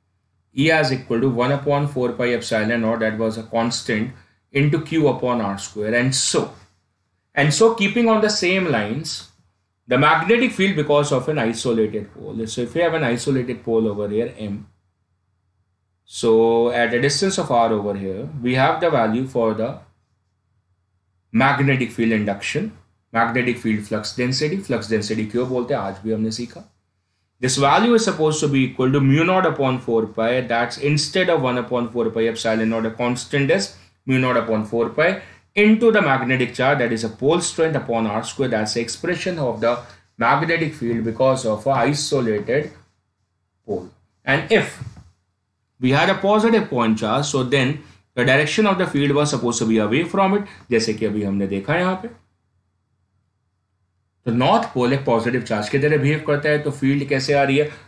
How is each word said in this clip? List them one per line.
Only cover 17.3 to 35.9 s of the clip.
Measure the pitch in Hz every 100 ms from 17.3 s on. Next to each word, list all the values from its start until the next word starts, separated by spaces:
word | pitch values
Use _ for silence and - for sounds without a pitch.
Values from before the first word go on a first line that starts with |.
| 185
of | 151
R | 120 113
over | 110 101
here, | 101 98 95 143 147
we | 120
have | 127 139 165
the | 170
value | 143 110 113 131
for | 127 113
the | 104 117 - - _ _ _ _ _ _ _ _ _ _ _ _ _ _
magnetic | 110 135 135 139 131 120
field | - 113
induction, | 110 104 98 - - 220 - _ _ _
magnetic | 113 117 123 123 117
field | 113 107 104
flux | 107 - -
density, | 151 131 151 196
flux | 196 117 104
density | 110 101 110 107
क्यों | 117 127
बोलते | 127 113
हैं, | 110
आज | 98 95
भी | 110
हमने | 110 110
सीखा। | 113 117 - - _ _ _ _ _ _ _
This | 127 131
value | 139 165 233
is | 226
supposed | 220 156 156 151
to | 147
be | 135
equal | 127 - 127
to | 139
mu | 135 143
naught | 170 185 170
upon | 143 131 127
four | - 113 110
pi. | - 113 127
That's | 120 117 120 -
instead | 143 151 - 190 180
of | 165
one | 131 123
upon | 117 123 120
four | 120 110
pi | 113 113
epsilon | 113 113 110 110
naught, | 113 110
a |
constant | 110 120 123 - 143 139
is | 185 196 - - _ -
mu | 131
naught | 127 120
upon | 113 107
four | 107 117 113
pi | - 165 196 - - _
into | - 214 220 233